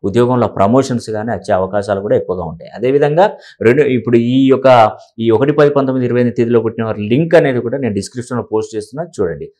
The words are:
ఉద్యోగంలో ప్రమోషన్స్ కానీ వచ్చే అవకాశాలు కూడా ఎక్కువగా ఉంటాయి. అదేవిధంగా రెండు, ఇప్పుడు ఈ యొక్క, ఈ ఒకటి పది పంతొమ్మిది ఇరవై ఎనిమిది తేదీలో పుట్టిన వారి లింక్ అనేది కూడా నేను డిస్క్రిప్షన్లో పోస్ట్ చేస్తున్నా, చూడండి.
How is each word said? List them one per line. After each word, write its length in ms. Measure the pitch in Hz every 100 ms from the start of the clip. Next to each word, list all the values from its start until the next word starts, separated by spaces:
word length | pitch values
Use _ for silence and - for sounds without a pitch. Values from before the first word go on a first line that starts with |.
| 101
ఉద్యోగంలో 400 | 101 123 123 107 -
ప్రమోషన్స్ 500 | 98 123 131 120 - 107
కానీ 160 | 110 104
వచ్చే 160 | 95 98
అవకాశాలు 420 | 95 101 101 98
కూడా 120 | 101 127
ఎక్కువగా 240 | 98 92 82
ఉంటాయి. 200 | 82 - -
అదేవిధంగా 480 | 120 139 147 156 202 202 - _ 107
రెండు, 180 | 131 143 127
ఇప్పుడు 200 | 110 120 117
ఈ 40 | 131 135
యొక్క, 160 | 131 135 123 107 - - -
ఈ 40 | 113 110
ఒకటి 180 | 139 147
పది 120 | 147 143
పంతొమ్మిది 280 | 135 131 123
ఇరవై 140 | 120
ఎనిమిది 140 | 123 120
తేదీలో 200 | 117 117 110
పుట్టిన 200 | - 110
వారి 120 | 107 104
లింక్ 220 | 120 165 170
అనేది 220 | 156 123 113
కూడా 120 | 135
నేను 120 | 127 101
డిస్క్రిప్షన్లో 440 | 98 127 117 123 104
పోస్ట్ 200 | 107 110 110
చేస్తున్నా, 300 | 104 131 170 -
చూడండి. 300 | 92 76 80 _